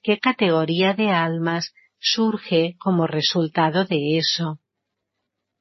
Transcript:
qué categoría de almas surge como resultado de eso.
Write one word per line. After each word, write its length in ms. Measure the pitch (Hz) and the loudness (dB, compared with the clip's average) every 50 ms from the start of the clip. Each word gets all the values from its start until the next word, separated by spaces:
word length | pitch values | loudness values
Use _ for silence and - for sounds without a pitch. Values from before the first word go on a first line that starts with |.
| - | -2
qué 160 | 214 208 208 | -2 -2 0
categoría 760 | - 262 240 - 214 180 160 160 160 156 165 175 185 190 196 | 0 -2 0 2 2 2 2 2 2 0 0 0 2 0 2
de 160 | 196 214 208 | 0 0 0
almas 640 | 185 170 165 165 165 165 165 170 170 170 165 - _ _ _ _ _ _ | 2 0 0 0 -2 -2 -2 -2 -2 -4 -6 -8 _ _ _ _ _ _
surge 800 | - - - 226 226 220 214 196 - - 180 160 165 175 175 _ | -4 -4 0 0 0 0 0 -2 -4 0 2 2 2 0 -4 _
como 300 | - 196 185 170 165 160 | -2 0 2 2 2 0
resultado 760 | 160 151 147 - - 180 165 156 - 175 160 160 151 185 196 | 0 -2 -2 0 0 0 -2 0 0 0 0 2 2 0 0
de 340 | 190 180 147 143 147 160 165 | 0 0 -2 0 0 0 0
eso. 420 | 165 - - - 165 156 151 - _ _ _ _ _ _ _ _ _ _ _ _ _ _ _ _ _ _ _ _ | 0 -2 -2 -2 -4 -6 -6 -8 _ _ _ _ _ _ _ _ _ _ _ _ _ _ _ _ _ _ _ _